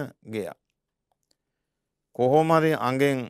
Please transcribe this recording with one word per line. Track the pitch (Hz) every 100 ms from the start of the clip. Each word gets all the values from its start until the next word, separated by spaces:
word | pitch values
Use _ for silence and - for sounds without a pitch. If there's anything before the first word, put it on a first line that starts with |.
| 143 -
ගියා. | - 110 85 - _ _ _ _ _ _ _ _ _ _ _ _ _ _ _
කොහොම | - 127 151 160
හරි | 160 156
අඟෙන් | 139 123 131 143 131